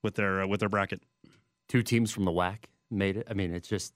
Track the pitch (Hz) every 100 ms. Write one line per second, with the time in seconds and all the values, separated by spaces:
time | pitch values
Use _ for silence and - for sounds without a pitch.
0 | 107 104 101 95 95 101 107 101 98 101
1 | _ _ - - _ _ - 127 113 117
2 | 113 - 92 85 90 98 - _ _ 101
3 | 98 98 - 101 90 87 - 104 -